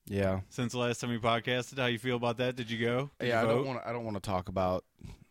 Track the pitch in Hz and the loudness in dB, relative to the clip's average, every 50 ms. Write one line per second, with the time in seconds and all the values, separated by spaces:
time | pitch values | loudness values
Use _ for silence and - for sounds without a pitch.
0 | - - 101 98 98 95 95 92 92 - - - 123 113 - 123 120 120 117 - | -8 -2 0 2 2 2 2 0 -4 -6 -4 -4 -4 -2 -2 0 0 0 0 -2
1 | - 120 120 110 110 117 117 117 - 127 123 127 120 - 135 139 127 123 120 110 | -2 -2 -2 0 2 2 2 2 2 0 0 -2 -2 -4 -4 -2 0 0 0 0
2 | 117 127 123 120 120 120 113 117 123 127 123 127 117 110 117 113 117 117 120 127 | 0 0 0 2 2 0 0 2 0 0 0 -2 -4 -4 -2 0 2 2 2 0
3 | 143 143 - - 120 123 117 113 117 120 117 123 139 135 127 117 - 110 120 120 | -2 -4 -6 -4 0 2 2 4 4 4 4 2 2 0 -4 -4 -6 -6 -6 -4
4 | 117 113 104 98 - 107 95 92 90 - 92 95 92 92 92 90 - _ _ - | -4 -4 -6 -4 -2 0 -2 0 -2 0 0 2 2 2 2 0 -2 _ _ -18
5 | - - - - - _ | -16 -16 -16 -16 -20 _